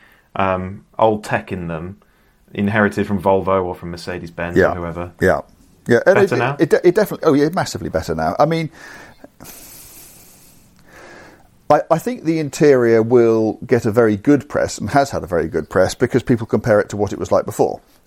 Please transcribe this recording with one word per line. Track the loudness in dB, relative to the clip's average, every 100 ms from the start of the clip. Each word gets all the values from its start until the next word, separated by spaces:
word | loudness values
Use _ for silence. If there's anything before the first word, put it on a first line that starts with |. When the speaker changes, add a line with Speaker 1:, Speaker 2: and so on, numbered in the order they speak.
| _ _ _ -4
Speaker 1:
um, | -2 -2 -6 -12 -14 0
old | 0 0
tech | -4 -6 -6
in | -10 -8
them, | -10 -10 -16 _ _ _ _ _
inherited | -4 -2 2 0 0 -4
from | -2
Volvo | 0 0 0 -2
or | -2
from | -8 -12
Mercedes-Benz | -12 -10 -12 -12 -10 -2 2
Speaker 2:
Yeah. | 2
Speaker 1:
or | 0
whoever. | -8 -10 -12 -2
Speaker 2:
Yeah. | 0 0 -4 _ _ _ 0
Yeah. | 2 4
And | 4
Speaker 1:
Better | 2
Speaker 2:
it, | 0
Speaker 1:
now? | -2 -2
Speaker 2:
it, | 0
it, | 4
it | 4 2
definitely, | -2 -2 0
oh |
yeah, | 2 2
massively | -2 -6 -6 -6
better | -4 -4
now. | -2 -2 0
I |
mean, | 0 0 -6 -12 -20 -20 -20 -20 -20 _ -20 -20 -20 -20 -20 -20 -20 -20 -20 -20 -20 -20 _ _ -20 -20 -20 -20 -20 -20 _ _ _
I, | 2 4
I | -2
think | -2 -6
the | -4 -2
interior | -4 2 4 6 4 2
will | 4 4 4 2 0 -4 -2
get | 0 2
a |
very | 2 2 2
good | 2 2 0
press | -4 -4 -6
and | -2
has | 0 0
had | -4
a | -4
very | -2 -2
good | -4 -2
press | 0 0
because | 0 -2 -2
people | 0 -2 -2
compare | -2 2 2
it | 2
to | -4
what | -4
it | -4
was | -2
like | 0 -2
before. | -2 -2 -2 _ _